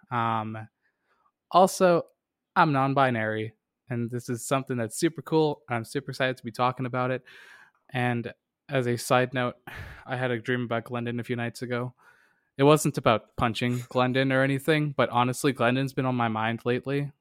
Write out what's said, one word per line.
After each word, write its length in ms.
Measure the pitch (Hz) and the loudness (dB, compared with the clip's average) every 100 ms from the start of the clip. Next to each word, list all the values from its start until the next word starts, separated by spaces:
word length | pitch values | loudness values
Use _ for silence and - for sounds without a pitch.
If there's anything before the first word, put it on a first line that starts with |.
| - | -6
Um, 560 | 123 117 113 110 110 107 _ _ _ _ _ _ _ - | -2 -2 -2 -4 -10 -14 _ _ _ _ _ _ _ 2
also, 520 | 175 185 - 185 170 - _ _ _ _ 185 | 6 6 6 4 4 0 _ _ _ _ 2
I'm 160 | 165 | 4
non-binary, 840 | 139 135 139 131 117 110 110 110 - _ _ - | 4 2 4 2 2 -2 -2 -6 -12 _ _ -8
and 200 | 120 117 | -6 -4
this 200 | 123 - | -6 -6
is 160 | 117 - | -6 -2
something 320 | 135 127 123 | -2 -2 -4
that's 200 | 113 - | -4 -2
super 240 | 165 156 | -2 -2
cool. 400 | - 160 151 147 - | -2 0 0 -2 -6
I'm 140 | 117 113 | -6 -4
super 260 | 143 135 | -8 -8
excited 260 | 131 131 127 | -2 -2 -2
to 60 | |
be 80 | 120 | -8
talking 340 | 110 123 127 127 | -2 0 0 -4
about 260 | 127 127 | -2 -2
it. 120 | 127 - - - - - _ _ | -4 -8 -20 -20 -20 -20 _ _
And 400 | 127 123 120 113 - _ _ - | -2 0 -2 -4 -12 _ _ -4
as 180 | 139 123 | -2 0
a 100 | 120 | -2
side 360 | - 127 127 | 2 2 2
note, 220 | 131 123 - - - | -2 -4 -6 -16 -16
<sighs> 240 | - - - | -16 -14 -8
I 100 | 127 | -4
had 160 | 127 | -2
a 80 | 120 | -2
dream 240 | 110 123 | -2 -2
about 220 | 120 113 113 | -2 -4 -4
Glendon 340 | 120 117 120 | -8 -6 -6
a 40 | |
few 120 | 113 120 | -6 -4
nights 260 | 117 - | -6 -6
ago. 320 | 120 120 127 - _ _ _ _ _ - | -6 -4 -6 -10 _ _ _ _ _ 4
It 60 | |
wasn't 340 | 139 151 151 143 | 6 6 4 0
about 380 | 127 107 - - | 2 2 0 -2
punching 480 | 120 107 123 123 123 | -2 0 -2 -4 -4
Glendon 420 | 127 123 127 135 | 0 0 2 2
or 120 | 131 | 2
anything, 500 | 135 135 147 151 151 139 | 2 0 0 0 0 0
but 120 | 120 | 0
honestly, 420 | 120 123 123 147 | 2 0 2 0
Glendon's 420 | 127 120 127 135 | 2 2 2 -2
been 120 | - 131 | -2 0
on 100 | 123 | 0
my 120 | 117 | 0
mind 340 | 110 113 117 123 | 0 -2 -2 -2
lately. 460 | 123 131 139 143 - | -2 -2 -4 -4 -10